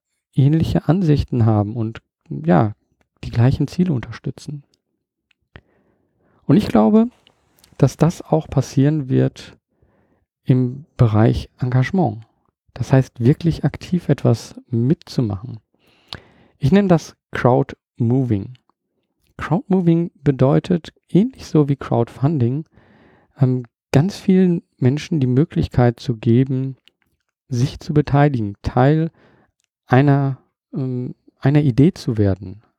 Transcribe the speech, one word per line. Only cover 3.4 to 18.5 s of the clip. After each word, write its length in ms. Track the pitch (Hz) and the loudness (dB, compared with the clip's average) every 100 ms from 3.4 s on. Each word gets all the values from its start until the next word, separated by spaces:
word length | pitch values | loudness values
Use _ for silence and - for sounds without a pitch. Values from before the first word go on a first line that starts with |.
| 123 - 147 | 2 2 -2
Ziele 240 | - 180 | -2 -2
unterstützen. 720 | 135 107 113 - - - 147 - _ _ _ _ _ _ _ _ - _ _ _ _ _ _ _ _ - | -2 -6 -12 -12 -12 -14 -16 -18 _ _ _ _ _ _ _ _ -20 _ _ _ _ _ _ _ _ 0
Und 120 | 151 | 2
ich 100 | - | 2
glaube, 420 | 220 220 214 233 - _ _ _ _ _ - | 2 4 4 2 -4 _ _ _ _ _ 0
dass 180 | 139 - | 0 2
das 260 | 156 - | -2 -2
auch 260 | - 160 - | -4 -4 -2
passieren 600 | - - - 139 156 131 | -4 -2 0 0 0 -2
wird 480 | 131 131 - - - _ _ _ _ _ _ _ _ - | 0 -2 -4 -18 -20 _ _ _ _ _ _ _ _ -2
im 420 | 127 123 135 151 - | 0 0 -6 -8 0
Bereich 540 | 120 104 117 123 - _ | 2 4 2 2 -4 _
Engagement. 640 | 127 127 127 190 143 110 - _ _ _ _ - | -4 -2 0 -2 -2 -4 -14 _ _ _ _ -12
Das 180 | 120 | -2
heißt, 280 | 135 127 - | 0 0 -2
wirklich 440 | 117 156 165 - 151 | 0 0 -2 -4 -4
aktiv 440 | - - 180 - | -8 -6 -6 -2
etwas 520 | 139 123 117 - - - | -2 0 -2 -4 -20 -8
mitzumachen. 920 | 117 120 175 - - 117 95 117 113 _ _ _ _ _ - _ _ _ _ | -4 -2 -2 -4 -6 -4 -6 -12 -18 _ _ _ _ _ -20 _ _ _ _
Ich 140 | 135 | 0
nenne 160 | 196 196 | 2 4
das 280 | 165 - - _ | 0 -2 -20 _
Crowdmoving. 1200 | - 123 131 139 - _ - 117 131 127 104 107 | -2 2 2 0 -6 _ -6 -2 0 0 -2 -6